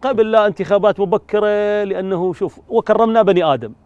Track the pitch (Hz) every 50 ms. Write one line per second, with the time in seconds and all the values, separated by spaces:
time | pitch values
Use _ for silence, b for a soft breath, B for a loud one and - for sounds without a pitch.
0 | - 269 262 208 220 220 220 220 208 208 - - 180 151 202 202 220 208 190 -
1 | 202 175 175 147 - - 208 208 214 208 208 208 208 208 208 208 202 196 196 180
2 | 190 190 190 170 180 185 170 - 196 156 - - - - - 233 - - 214 214
3 | 233 226 226 226 208 190 185 180 165 156 139 120 117 107 117 _ _